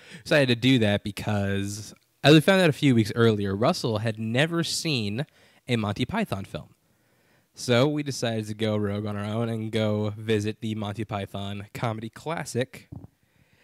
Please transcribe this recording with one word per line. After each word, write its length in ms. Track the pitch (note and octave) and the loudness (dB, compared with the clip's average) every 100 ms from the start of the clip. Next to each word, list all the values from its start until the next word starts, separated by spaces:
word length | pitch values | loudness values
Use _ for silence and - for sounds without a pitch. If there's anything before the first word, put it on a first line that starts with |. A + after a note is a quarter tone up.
| - - | -20 -18
decided 240 | - D#3 C3 | 0 2 4
to 80 | A#2 | 2
do 240 | B2+ C3 | 4 4
that 240 | G#2+ G2+ | 4 2
because, 880 | G#2+ - - G#2 G2 G2 G2 G2+ G#2 - _ _ | -2 -6 -2 -2 0 -2 -4 -8 -12 -18 _ _
as 100 | C#3 | 6
we 60 | D#3 | 8
found 220 | D3+ F#3+ | 8 4
out 80 | F3 | 4
a 40 | |
few 220 | - D3 A#2 | 4 4 4
weeks 160 | G#2 A#2+ | 4 4
earlier, 380 | A2+ G#2+ G2+ | 4 4 0
Russell 440 | G2 B2 F3+ C#3 G#2+ | 0 0 0 -2 -2
had 200 | A2+ A2 | -2 -4
never 460 | A2 A#2 D#3+ E3+ | -2 0 0 0
seen 600 | E3 - E3 C3+ G#2 G#2+ D3+ _ _ _ - | -2 -4 -2 -2 -2 -4 -6 _ _ _ -2
a 80 | A#2+ | 0
Monty 300 | G#2 G2+ B2+ | 0 -2 -2
Python 400 | G#3+ G#3 G2 F#2+ | -2 -4 -4 -8
film. 240 | - - _ _ _ _ _ _ _ _ | -12 -14 _ _ _ _ _ _ _ _
So 320 | - - A#2+ C#3+ | -8 0 4 4
we 160 | D3+ | 0
decided 460 | C#3+ C3 A#2 A2+ G#2+ | -4 -4 -4 -4 -6
to 60 | |
go 240 | G#2+ A2 G#2 | -4 0 0
rogue 280 | G#2 G2+ G#2 | 0 -2 -4
on 120 | G#2 | -6
our 80 | G#2 | -4
own 240 | G#2+ A#2 | -4 -4
and 240 | A2+ A2 | -4 -4
go 380 | A2 G#2+ G#2+ G#2+ G#2 | -2 0 0 -2 -4
visit 440 | A2 A2 G#2 G#2+ | 0 0 0 -4
the 120 | A2+ G#2+ | -6 -6
Monty 280 | G#2 G#2+ | -6 -6
Python 640 | G#2+ G#2 G2 G2 G2 G2+ G2+ | -6 -6 -6 -8 -8 -10 -12
comedy 360 | - B2 A2 A2+ | -6 -6 -6 -10
classic, 800 | - - E3+ D3+ A#2 B2+ - - - - _ _ _ _ _ | -12 -8 -8 -4 -4 -4 -6 -18 -18 -18 _ _ _ _ _